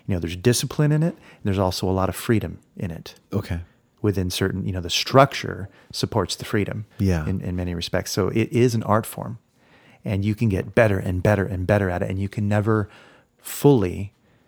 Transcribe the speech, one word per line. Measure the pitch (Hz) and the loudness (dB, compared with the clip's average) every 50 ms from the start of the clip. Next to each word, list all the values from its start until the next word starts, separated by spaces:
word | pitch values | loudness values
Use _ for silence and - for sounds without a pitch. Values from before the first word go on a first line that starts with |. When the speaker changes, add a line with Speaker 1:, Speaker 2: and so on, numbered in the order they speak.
| _ | _
Speaker 1:
You | - 101 | -4 -2
know, | 87 | -2
there's | 82 82 85 | -2 -4 -6
discipline | 90 92 127 117 - - 131 - - 151 147 | 0 2 2 2 2 -2 -4 0 0 2 2
in | 151 156 | 2 2
it, | 156 170 - | 0 -2 -4
and | - - - - _ - | -6 -20 -20 -20 _ -4
there's | 104 95 98 | -2 0 2
also | 95 92 90 - - 92 | 2 0 0 -2 -2 0
a | |
lot | 92 95 95 92 | 0 0 0 0
of | 90 | -2
freedom | - - - 117 104 90 82 85 - _ _ _ | -4 0 2 2 2 2 -4 -10 -14 _ _ _
in | - - 87 | -8 -8 -8
it. | 80 80 - - - - _ _ | -8 -10 -14 -18 -20 -20 _ _
Speaker 2:
Okay. | - 104 - - 92 85 87 - _ _ _ _ _ _ | -4 -4 -4 -4 -8 -8 -8 -14 _ _ _ _ _ _
Speaker 1:
Within | - 104 92 95 92 90 | -2 0 0 0 -2 -2
certain, | - - 98 95 - 92 - | -2 -2 -2 -2 -2 -4 -6
you | 101 | -4
know, | 92 92 | -6 -6
the | 85 85 | -6 -4
structure | - - - - - 135 139 - - - - - 95 95 95 - _ - - _ | -4 -4 -4 4 6 6 6 6 2 -8 -8 -8 -8 -10 -12 -14 _ -20 -20 _
supports | - - - 101 - 110 90 - - | -6 -6 -6 -2 0 -2 -2 -2 -6
the | - - | -10 -6
freedom | - - 107 98 - - 107 107 _ _ - | -2 -2 -2 -2 -2 -6 -8 -10 _ _ 0
Speaker 2:
Yeah. | 101 95 87 80 76 | 0 2 2 0 0
Speaker 1:
in, | 92 95 95 | -4 -4 -4
in | - 92 90 | -6 -6 -6
many | 92 90 87 87 | -4 -4 -4 -6
respects. | 85 85 - - 92 95 - | -6 -6 -4 -4 -4 -4 -2
So | - 107 92 92 | -2 -2 -2 0
it | - 113 110 - | 0 0 -2 2
is | - 120 120 127 113 | 2 2 2 4 2
an | 113 - | 0 0
art | - 104 113 - | 2 2 2 2
form, | - - - - - 117 - _ _ _ _ _ _ _ _ _ _ - _ _ | -2 -10 -10 -10 -10 -12 -14 _ _ _ _ _ _ _ _ _ _ -20 _ _
and | 120 104 98 98 | -4 -2 0 0
you | 107 104 | 0 0
can | - 120 110 | 2 0 0
get | 95 92 - - - | 2 0 -2 0 4
better | 120 117 107 98 95 | 4 4 4 4 0
and | 104 101 87 90 - | -2 -2 -4 0 2
better | 104 104 98 95 | 2 2 2 0
and | 92 98 95 92 | -2 -4 -4 0
better | 87 104 104 101 92 | 2 2 2 2 0
at | 87 90 | 0 -2
it, | 104 104 | -4 -4
and | 98 95 | -4 -4
you | 98 98 | -4 -4
can | - - 104 104 | -4 -4 -2 2
never | 104 107 101 113 110 107 101 - - - - - - _ _ _ _ _ | 2 2 2 2 2 2 0 -4 -10 -20 -20 -20 -20 _ _ _ _ _
fully, | _ - - - - 143 143 117 95 90 87 87 101 101 _ _ _ _ _ _ _ | _ -14 -8 4 6 6 8 8 4 0 -2 -6 -8 -10 _ _ _ _ _ _ _